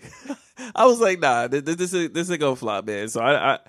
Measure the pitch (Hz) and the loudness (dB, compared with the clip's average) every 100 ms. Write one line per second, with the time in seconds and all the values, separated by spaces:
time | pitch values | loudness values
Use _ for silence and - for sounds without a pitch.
0 | - - 262 254 _ - 254 - 247 240 | -20 -18 -14 -14 _ -16 -6 4 4 6
1 | 202 180 147 120 120 143 143 170 180 180 | 2 2 2 0 0 -2 -2 -4 -2 -2
2 | 165 165 180 170 143 127 117 101 107 101 | -2 -4 -4 0 0 0 -2 -4 -4 -6
3 | 110 113 120 226 262 - | -4 -2 2 2 2 0